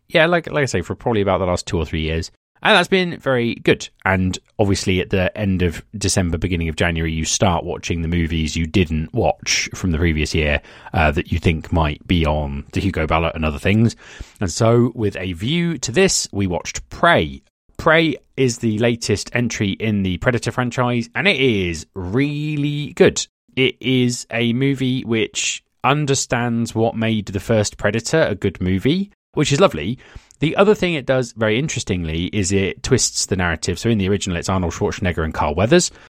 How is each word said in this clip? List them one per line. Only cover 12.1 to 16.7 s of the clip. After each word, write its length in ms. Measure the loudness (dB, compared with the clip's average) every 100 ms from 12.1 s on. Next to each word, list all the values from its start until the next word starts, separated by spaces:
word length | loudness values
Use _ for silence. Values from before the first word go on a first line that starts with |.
| 2
on 400 | 2 0 -4 -8 -6
the 80 | -4
Hugo 260 | -2 -2 0
ballot 280 | 0 0
and 100 | -2
other 140 | -4 -2
things. 360 | 2 4 2 0 -18 -20 -16 -8
And 100 | -6
so 400 | 0 4 4 2
with 220 | 0 -4 -4
a 180 | -6
view 420 | -6 -4 -2 -2 -4
to 140 | -2
this, 360 | 2 2 2 -4
we 140 | -2 -2
watched 420 | -2 -6